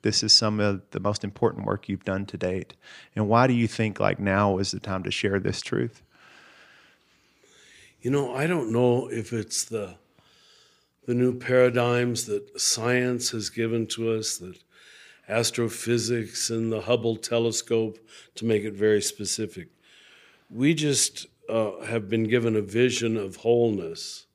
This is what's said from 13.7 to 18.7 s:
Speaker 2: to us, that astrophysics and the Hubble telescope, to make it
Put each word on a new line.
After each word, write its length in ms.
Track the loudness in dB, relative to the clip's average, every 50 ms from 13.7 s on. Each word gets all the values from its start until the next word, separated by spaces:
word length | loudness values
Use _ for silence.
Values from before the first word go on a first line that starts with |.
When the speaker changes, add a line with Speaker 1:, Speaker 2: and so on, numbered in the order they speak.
| 0 -2 -2 -4
Speaker 2:
to 220 | -4 -4 -2 -2
us, 260 | -2 -2 -4 -6 -8 -8
that 200 | -10 -14 -16 -18 _ _ _ -20 -20 -20 -20 -20 -20 -20 -20 _ _ -2
astrophysics 1200 | -2 0 0 0 0 0 -2 -2 -2 -6 -2 0 0 0 0 -2 -2 -4 -4 -6 -6 -6 -4 -4
and 200 | -2 -2 -2 -2
the 100 | -2 -4
Hubble 340 | 0 0 0 2 2 0 -2
telescope, 840 | -2 -4 -2 0 2 2 2 0 -2 -2 0 0 0 0 -2 -6 -10 _ _ -20 -20 -20 _ _
to 80 | -6 0
make 180 | 2 2 2 0
it 100 | -2